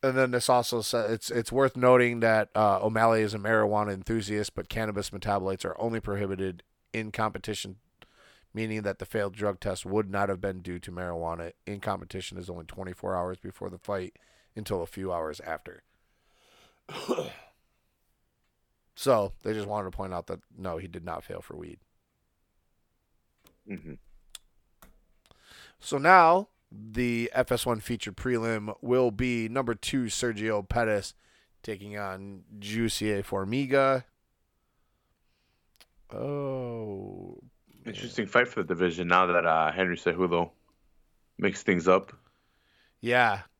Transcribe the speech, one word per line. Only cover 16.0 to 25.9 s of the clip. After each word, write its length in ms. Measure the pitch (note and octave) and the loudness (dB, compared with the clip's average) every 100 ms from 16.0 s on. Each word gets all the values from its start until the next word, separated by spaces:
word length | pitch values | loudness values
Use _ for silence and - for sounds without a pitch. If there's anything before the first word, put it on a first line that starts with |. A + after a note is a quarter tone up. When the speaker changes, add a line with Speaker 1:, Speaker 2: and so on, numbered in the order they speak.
| _ _ _ _ _ _ _ _ - | _ _ _ _ _ _ _ _ -16
Speaker 1:
<coughs> 40 | - - - - - - _ _ _ _ _ _ _ _ _ _ _ _ _ _ | -12 -6 -4 -4 -12 -20 _ _ _ _ _ _ _ _ _ _ _ _ _ _
So 400 | - C3+ A#2 G2 - | -4 2 4 2 -4
they 120 | - | -6
just 140 | A2 G2+ | -4 -4
wanted 220 | G#2 F#2+ | -4 -6
to 80 | - | -8
point 160 | F#2+ | -6
out 140 | F2 E2+ | -6 -8
that, 140 | F#2 _ - | -12 _ -12
no, 220 | F#2 E2+ | -8 -8
he 100 | F#2 | -8
did 160 | F2 | -12
not 200 | E2+ E2 | -10 -10
fail 180 | - E2+ | -10 -14
for 140 | - D#2+ | -12 -16
weed. 240 | D#2+ D#2+ _ _ _ _ _ _ _ _ _ _ _ _ _ _ _ _ _ _ - | -14 -18 _ _ _ _ _ _ _ _ _ _ _ _ _ _ _ _ _ _ -14
Speaker 2:
Mm-hmm. 260 | F#2+ D#2 C#2 _ - _ - _ _ _ _ - _ _ _ _ _ _ - - _ | -14 -12 -18 _ -20 _ -20 _ _ _ _ -20 _ _ _ _ _ _ -20 -20 _
Speaker 1:
So 180 | - | -6